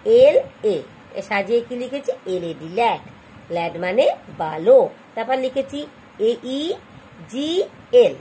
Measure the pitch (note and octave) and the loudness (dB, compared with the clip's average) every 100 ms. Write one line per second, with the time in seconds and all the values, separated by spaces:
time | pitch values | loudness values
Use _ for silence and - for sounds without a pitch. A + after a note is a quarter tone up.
0 | G#3+ A#3+ C#4 B4+ - - G#3+ D#3+ - - | 4 6 8 6 0 -4 -2 -2 -6 -18
1 | - - - G3+ F#3+ A#3+ A#3 B3 B3 C#4 | -16 -12 -4 -4 0 -2 -2 -8 -8 -8
2 | C#4 - F#3+ F3+ E3+ C#3 D#3+ F#3+ A#3 D#3 | -6 -8 -6 -6 -6 -10 -8 -2 -2 -2
3 | - - - - - E3+ E3+ E3+ F3+ G#3+ | -8 -20 -20 -20 -8 -6 -6 -6 -2 0
4 | - - - - D#3 D#3 F#3 C4 E3 - | 0 0 -8 -10 -8 -2 4 6 4 -4
5 | - - A3+ C4 C4 C4+ C4+ C#4+ - - | -14 -8 -4 -4 -4 -6 -6 -8 -14 -18
6 | - - A3 A#3 B3 C4+ D#4+ - - - | -20 -4 -2 -2 -6 -8 -6 -8 -14 -20
7 | - - D#3+ B3 D4+ F4+ - - - - | -20 -20 -12 -8 -4 -4 -4 -8 2 4
8 | G3 - | 4 2